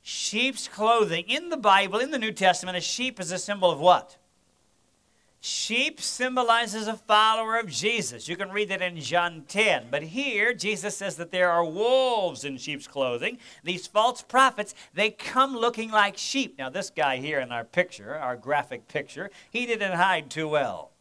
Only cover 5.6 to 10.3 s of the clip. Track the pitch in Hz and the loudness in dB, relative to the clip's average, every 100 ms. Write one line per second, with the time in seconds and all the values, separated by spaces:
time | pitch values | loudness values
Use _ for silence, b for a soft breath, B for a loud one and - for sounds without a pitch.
5.6 | - 233 285 311 - - 254 254 240 226 | -2 0 0 -2 -8 -2 -2 0 4 4
6.6 | 233 208 214 220 _ 214 220 220 220 226 | 2 -4 -4 -6 _ 6 6 4 2 0
7.6 | 220 120 202 233 185 120 123 170 196 196 | -2 -2 0 0 -4 -8 -10 -8 -6 -4
8.6 | 208 190 180 170 127 165 175 165 143 196 | -2 -2 -4 -4 -2 0 0 -4 -8 0
9.6 | 214 151 117 139 160 196 277 | 2 2 0 -6 -4 -6 -4